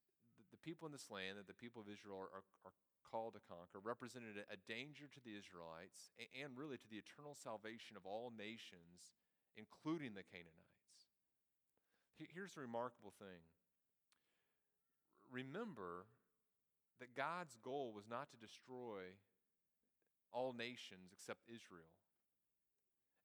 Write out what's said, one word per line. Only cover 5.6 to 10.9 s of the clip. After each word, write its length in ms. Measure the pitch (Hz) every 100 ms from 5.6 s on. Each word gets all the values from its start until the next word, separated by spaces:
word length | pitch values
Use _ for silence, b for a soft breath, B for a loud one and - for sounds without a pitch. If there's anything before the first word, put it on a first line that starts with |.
| 82 80 95 - - -
a-, 80 | 117 127
and 160 | 147
really 240 | 123 151 120
to 120 | 107
the 120 | 107
eternal 320 | - - 147
salvation 640 | 143 131 110 107 113 - 104
of 80 | 92
all 240 | 107 123
nations, 840 | 113 104 113 - 90 85 87 - b b b b 113
including 560 | 107 - 156 165 135
the 120 | 98 90
Canaanites. 920 | 92 85 82 87 - -